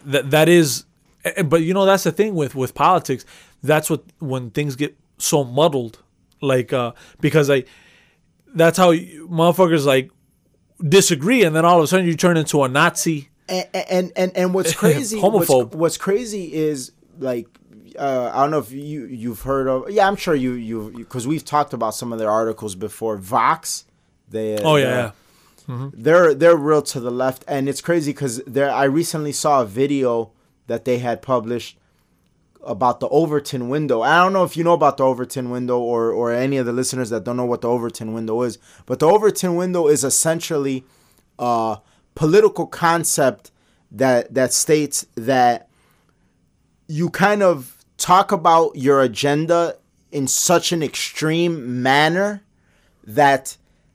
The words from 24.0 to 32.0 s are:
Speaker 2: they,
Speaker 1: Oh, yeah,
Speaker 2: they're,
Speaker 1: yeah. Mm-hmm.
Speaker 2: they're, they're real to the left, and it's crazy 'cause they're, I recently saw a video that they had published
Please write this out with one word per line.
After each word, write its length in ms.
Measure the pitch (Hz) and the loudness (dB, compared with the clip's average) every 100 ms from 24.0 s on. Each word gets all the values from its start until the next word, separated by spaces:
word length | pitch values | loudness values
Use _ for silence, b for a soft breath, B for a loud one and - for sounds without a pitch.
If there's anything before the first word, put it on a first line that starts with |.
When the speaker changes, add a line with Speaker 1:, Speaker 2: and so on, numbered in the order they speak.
| _ _ _ | _ _ _
Speaker 2:
they, 280 | 107 110 107 | -6 -4 -2
Speaker 1:
Oh, 160 | 156 147 | 2 2
yeah, 80 | 131 | 2
Speaker 2:
they're, 120 | 123 | -2
Speaker 1:
yeah. 140 | 117 b b b b b - | -4 b b b b b -14
Mm-hmm. 340 | 123 139 143 | -12 -12 -4
Speaker 2:
they're, 300 | 127 170 170 135 | 4 6 6 6
they're 200 | 165 165 | 6 6
real 280 | 143 151 | 4 0
to 160 | 143 143 | 0 -6
the 100 | 120 | -6
left, 340 | 123 131 127 - | -2 -2 -4 -6
and 200 | 139 135 | -4 -4
it's 140 | 135 | -4
crazy 320 | - 170 147 | -2 -2 -2
'cause 260 | 143 139 117 - | -4 -6 -8 -6
they're, 240 | 123 139 | -2 0
I 140 | 120 | 0
recently 480 | 139 143 165 160 147 | 0 0 -2 -4 -6
saw 300 | 139 151 143 | -4 0 0
a 20 | 110 | 0
video 640 | 104 139 143 127 117 110 _ _ _ - | -2 -2 0 0 -2 -4 _ _ _ -8
that 180 | 117 - | -6 -2
they 140 | 123 | -2
had 240 | 120 120 | -2 -6
published 540 | - 127 110 120 - - _ _ | -2 -2 -2 -8 -8 -18 _ _